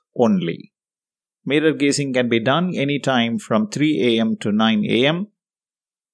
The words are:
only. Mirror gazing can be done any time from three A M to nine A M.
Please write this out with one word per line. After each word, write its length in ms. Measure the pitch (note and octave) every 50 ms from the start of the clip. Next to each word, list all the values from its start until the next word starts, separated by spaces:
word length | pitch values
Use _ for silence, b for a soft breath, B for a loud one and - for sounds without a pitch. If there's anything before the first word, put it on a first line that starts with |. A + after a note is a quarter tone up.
| _ _ -
only. 560 | - B2 A2+ G2+ F#2 E2+ E2 D#2+ - - - _ _ _ _ _ _ _ _ _ _ _ _ _ _ -
Mirror 280 | C3+ C3+ D#3 D#3 D#3+ D3
gazing 400 | C3 C#3+ C#3+ C#3+ C#3+ C#3+ C#3 B2+
can 160 | B2+ B2 A#2
be 100 | A#2+ A2+
done 340 | A2 C3 C3+ E3 F3+ F#3 E3+
any 280 | - C#3 C#3+ C#3+ C#3
time 360 | - C#3 C3 B2 A#2 A#2 A#2
from 320 | A2 - - A#2 A2 G#2+ G2+
three 320 | - C3 D3 D#3 D3+ -
A 200 | G#2 B2 A#2 A2+
M 160 | A2+ A2 A2 G#2 -
to 100 | A#2 G2+
nine 320 | G#2 A2 A2+ A2 G#2+ G#2 G#2+
A 180 | G#2+ A2 B2+
M. 200 | C#3+ D#3+ F3 G3+ - _ _ _ _ _ _ _ _ _ _ _ _ _ _ _ _